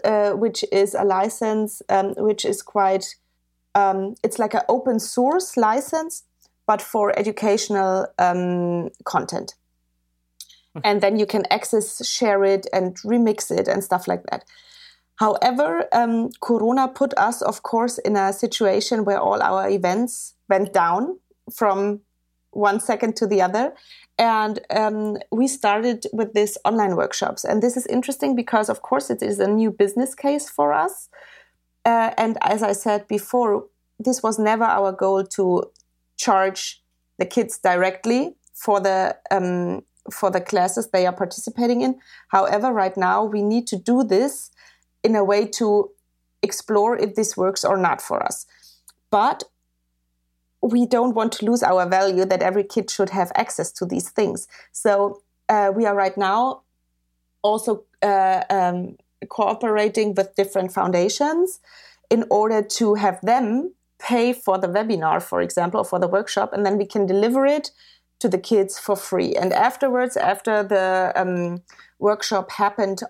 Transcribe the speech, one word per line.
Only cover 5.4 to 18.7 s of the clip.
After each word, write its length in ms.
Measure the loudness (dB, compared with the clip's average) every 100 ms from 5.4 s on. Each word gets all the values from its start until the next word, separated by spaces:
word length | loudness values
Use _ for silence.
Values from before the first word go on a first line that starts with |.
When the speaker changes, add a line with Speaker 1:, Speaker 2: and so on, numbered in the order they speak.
| -2 0
Speaker 1:
license, 680 | 2 0 -2 -6 -6 -12 _ _ _ _ -2
but 140 | -2
for 360 | 0 0 0 0
educational, 880 | -2 -2 0 0 0 0 0 0 -2 0
um, 720 | 0 2 -2 -2 -2 -2 -6 _ -4
content. 500 | -4 -4 -8 -10 -18 _ _ _ _ _ _ _ _ -20 -20 _ -2
Speaker 2:
Okay. 140 | 2
Speaker 1:
And 120 | 4
then 180 | 4 2
you 60 | 2
can 200 | 0 2
access, 540 | 0 2 0 0 -6 -6
share 380 | 0 2 4 4
it, 200 | 2 0
and 220 | -2 -2 -4
remix 500 | 0 4 4 2 -2
it 160 | 0 0
and 160 | 0
stuff 240 | 0 -2 0
like 160 | -4 -4
that. 140 | -10 -10 -20 -20 -20 -20 _ _ 0
However, 720 | 0 2 0 2 0 0 0
um, 380 | 0 2 0 -2 -6
Corona 460 | -2 0 2 2 0
put 260 | 0 -2 2
us, 240 | 0 0
of 220 | -4 -6
course, 340 | -4 -2 -2 -2
in 160 | 0 0
a 180 | 0
situation 720 | -2 -4 0 2